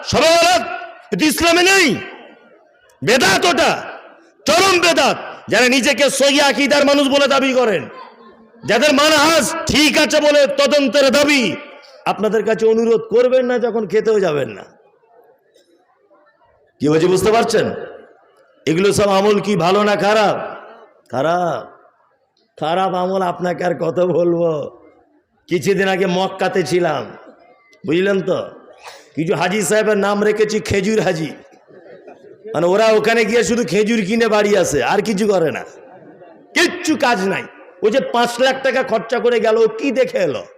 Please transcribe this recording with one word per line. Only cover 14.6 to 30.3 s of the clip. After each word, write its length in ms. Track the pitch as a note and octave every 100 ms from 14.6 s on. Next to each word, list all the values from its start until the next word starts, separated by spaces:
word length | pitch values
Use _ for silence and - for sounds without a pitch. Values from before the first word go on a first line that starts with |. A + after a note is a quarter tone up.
| - _ _ _ _ _ _ _ _ A#4+ _ _ _ _ _ _ _ _ _ _ _ _
কি 40 | C#3
হয়েছে 200 | D#3 F3+
বুঝতে 240 | F#3 G#3
পারছেন? 340 | A3 A3 G#3 A#2 - - - - _ _ _ _ _ -
এগুলো 240 | D#3+ G3
সব 160 | - G3+
আমল 280 | F#3+ G#3 G#3
কি 140 | E3+ G3+
ভালো 240 | E3 G3
না 120 | G#3 G3+
খারাপ? 400 | G3 A3 G3+ C#3+ - - - - - _ _
খারাপ, 520 | A#2+ D3 F3 F3 C3 - - _ _ _ _ _ _ _ -
খারাপ 340 | D#3 F3 F#3+
আমল 280 | F3+ F3+ F#3+
আপনাকে 400 | F#3 E3+ F3+ E3+
আর 100 | F3+ E3+
কত 160 | E3 E3+ F3+
বলবো। 420 | D#3+ F3 E3+ E3+ D3+ - - - _ _ _ _ _ _
কিছুদিন 380 | F3 F3+ F#3 F#3+
আগে 200 | F#3+ F#3+ F3+
মক্কাতে 440 | F#3+ F#3+ F#3 G3
ছিলাম, 400 | D#3 F3 F3 C#3+ G#2+ - - - _ _ _ _
বুঝলেন 340 | F#2+ E3 G3 G3
তো, 180 | F#3+ D3+ F#2+ - - - - - -
কিছু 200 | - E3 F3
হাজি 240 | F3 G#3
সাহেবের 360 | F#3 G#3+ G#3+ G#3
নাম 200 | G3 G3+
রেখেছি 340 | G#3